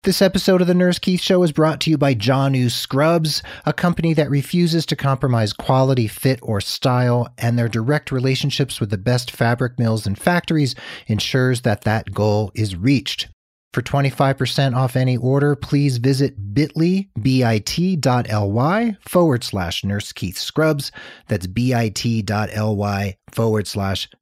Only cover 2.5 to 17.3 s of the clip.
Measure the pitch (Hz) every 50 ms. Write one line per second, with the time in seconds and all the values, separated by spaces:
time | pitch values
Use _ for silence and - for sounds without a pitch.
2.5 | 135 127 123 120 - - - - - 135 151 160 170 170 160 156 143 - - -
3.5 | - - - 160 - - - 175 170 - 160 165 160 160 147 135 143 143 135 -
4.5 | - 175 175 165 165 165 151 - 156 - - 139 135 127 - 131 123 117 110 104
5.5 | - - - - 131 131 131 135 135 123 113 104 - - - 135 131 127 - -
6.5 | 110 98 - - - - - 135 123 123 123 123 120 123 120 - _ - 117 117
7.5 | 120 120 117 113 110 117 113 127 147 151 - - 139 127 123 131 135 - - 143
8.5 | - - 139 123 - - 117 101 107 92 98 123 123 123 123 - - - 120 117
9.5 | 120 120 131 120 123 - 120 113 110 110 - 98 98 - - 180 175 175 - -
10.5 | 165 156 147 123 - - - - - - - - 110 104 - - - 131 127 127
11.5 | 127 120 - 117 104 - - 107 107 110 - - 98 - 104 107 104 107 107 92
12.5 | _ - 110 101 92 85 98 131 143 120 - - - - - - - _ _ _
13.5 | _ _ _ _ - - 123 - - 143 139 135 - - 147 135 135 - 135 120
14.5 | - - 139 135 120 127 135 123 - 131 131 127 127 123 123 127 135 143 143 147
15.5 | 143 143 - - 151 143 143 143 127 120 117 135 139 131 143 131 - - 98 98
16.5 | 101 131 156 156 - 160 160 175 185 196 196 _ _ 110 104 131